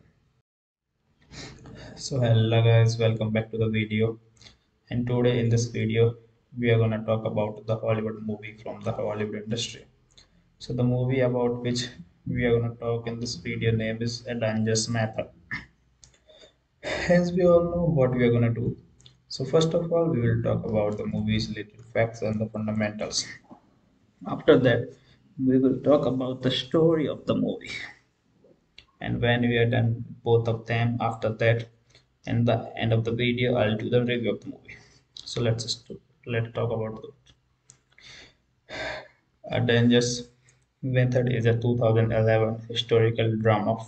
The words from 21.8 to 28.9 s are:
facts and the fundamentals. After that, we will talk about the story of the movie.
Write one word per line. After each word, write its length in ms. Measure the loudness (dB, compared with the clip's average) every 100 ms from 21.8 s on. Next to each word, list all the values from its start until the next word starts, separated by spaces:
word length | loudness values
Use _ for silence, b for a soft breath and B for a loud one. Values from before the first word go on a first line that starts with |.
| -6
facts 300 | -2 -2 -2
and 160 | -4 -2
the 60 | -4
fundamentals. 800 | -4 -4 -2 -2 -4 -6 -6 -8 -12 _ -20 _ _ _ _ _ _ -10
After 320 | 0 4 6
that, 360 | 6 2 0 B B B _ -2
we 140 | 2 4
will 200 | 4 2
talk 260 | 4 4 2
about 360 | -2 -4 -4
the 80 | -2
story 560 | -2 0 2 4 4 0
of 180 | -4 -4
the 80 |
movie. 380 | -2 -2 -4 -10 B B B _ _ _ _ _ _ _ -20 -20